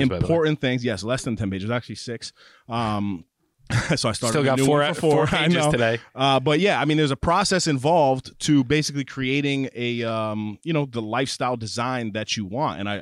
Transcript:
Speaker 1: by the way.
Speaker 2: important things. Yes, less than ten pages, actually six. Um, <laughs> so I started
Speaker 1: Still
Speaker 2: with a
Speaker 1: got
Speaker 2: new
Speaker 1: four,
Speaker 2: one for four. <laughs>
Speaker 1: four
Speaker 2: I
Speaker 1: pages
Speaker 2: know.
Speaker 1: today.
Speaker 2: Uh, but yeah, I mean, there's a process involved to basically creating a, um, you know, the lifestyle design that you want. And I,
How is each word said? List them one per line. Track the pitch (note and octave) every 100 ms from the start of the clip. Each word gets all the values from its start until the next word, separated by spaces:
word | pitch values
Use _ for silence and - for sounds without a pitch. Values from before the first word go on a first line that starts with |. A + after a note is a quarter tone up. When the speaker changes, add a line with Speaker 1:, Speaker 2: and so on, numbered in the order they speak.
| C3
Speaker 1:
by | F2+
the | -
way. |
Speaker 2:
important | E3 D#3 D3+
things. | C3 B2+ A#2+
Yes, | F#2+
less | G#2+ B2+
than | C3 G#2+
ten | G2+
pages, | F#2+ G#2
actually | A#2+ - G#2
six. | - A#2 - - - _ -
Um, | A#2 A2+ G#2 G2+ F2+ - _ _ _ -
<laughs> | A2+ - D3
so | A#2
I |
started | G2+ A#2+
Speaker 1:
Still | D3+
Speaker 2:
with | C3+
a |
Speaker 1:
got | C3
Speaker 2:
new | C3+
Speaker 1:
four, | D3
Speaker 2:
one | D3 C3+
for |
four. | D#3+
<laughs> | D3+ D3+
Speaker 1:
four | F3+
Speaker 2:
I |
Speaker 1:
pages | D#3 F3 D3+
Speaker 2:
know. |
Speaker 1:
today. | C3 A2+ A#2 - B2
Speaker 2:
Uh, | C3+ C3+
but | C3+ D3+
yeah, | G3 C3
I | C#3+
mean, | D#3
there's | D3
a | C#3
process | E3+ F3+ G3+ F#3 E3
involved | C#3 C#3+ E3+ C#3 C3 - -
to | - C#3+
basically | B2 D3+ D3 C#3+ C3
creating | - B2+ C#3 C#3+ C3+ C3+ -
a, | A#2+ A#2+ A2+
um, | A2 A2 G#2+ G#2+ G2+
you | E3
know, | D#3 C#3
the | A#2
lifestyle | A2 A#2+ C3+ - B2+ A#2+
design | A2 A#2 B2 B2+ A2+
that | G#2+ A2 A2+
you | F#2+
want. | A#2 D3 D#2+
And | G2+
I, | G2+